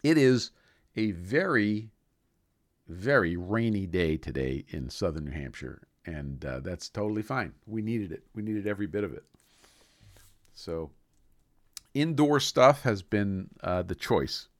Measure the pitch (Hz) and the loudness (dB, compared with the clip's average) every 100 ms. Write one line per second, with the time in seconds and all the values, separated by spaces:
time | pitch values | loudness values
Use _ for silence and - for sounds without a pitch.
0 | 147 160 131 127 - _ _ _ _ - | 4 6 6 6 0 _ _ _ _ -2
1 | 107 85 90 139 190 131 104 107 110 _ | -2 -2 -2 -2 2 2 2 0 -6 _
2 | _ _ _ _ _ _ _ _ - 87 | _ _ _ _ _ _ _ _ -16 -6
3 | 110 139 85 87 90 113 117 104 95 90 | 2 4 4 -2 -2 0 2 0 0 2
4 | 82 78 - 67 65 69 - 78 62 - | 2 0 -4 -4 -2 -4 -6 -8 -8 -4
5 | 92 78 73 76 67 - 64 - _ _ | -4 -4 -8 -8 -10 -12 -14 -14 _ _
6 | - 78 71 69 73 64 76 87 - 110 | -12 -8 -8 -8 -8 -8 -8 -10 -10 -6
7 | 104 107 107 131 92 - - 110 107 117 | -4 -4 -4 -6 -6 -12 -10 -6 -4 -4
8 | 95 - _ 110 107 107 101 101 101 98 | -4 -10 _ -8 -6 -4 -4 -4 -4 -4
9 | 98 64 _ _ _ _ _ _ _ _ | -4 -8 _ _ _ _ _ _ _ _
10 | - - - _ _ - - 82 76 _ | -20 -20 -20 _ _ -16 -8 -8 -8 _
11 | _ _ _ _ _ _ _ - _ 139 | _ _ _ _ _ _ _ -20 _ -2
12 | 156 147 147 147 - - 131 143 127 101 | 0 4 4 4 2 8 8 8 0 -2
13 | - 104 101 95 - - - 90 87 92 | 0 0 2 -2 -6 -8 -2 -2 -2 -6
14 | - 107 65 - - | 2 2 2 -6 -12